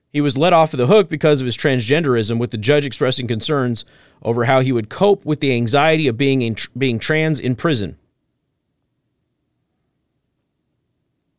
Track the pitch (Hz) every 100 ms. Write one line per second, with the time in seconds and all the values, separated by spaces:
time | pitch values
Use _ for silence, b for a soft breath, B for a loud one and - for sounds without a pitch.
0 | _ 147 143 135 170 170 156 131 123 214
1 | 185 156 156 147 127 110 151 127 110 147
2 | 156 120 107 117 120 113 104 147 139 -
3 | 131 131 120 113 - 147 123 113 b b
4 | b b - 117 117 131 131 120 110 -
5 | 202 196 139 147 139 120 117 139 156 160
6 | 147 113 139 135 117 107 - 123 135 113
7 | - 156 160 151 123 123 165 131 92 -
8 | _ _ _ _ _ _ _ _ _ _
9 | _ _ _ _ _ _ _ _ _ _
10 | _ _ _ _ _ _ _ _ _ _
11 | _ _ _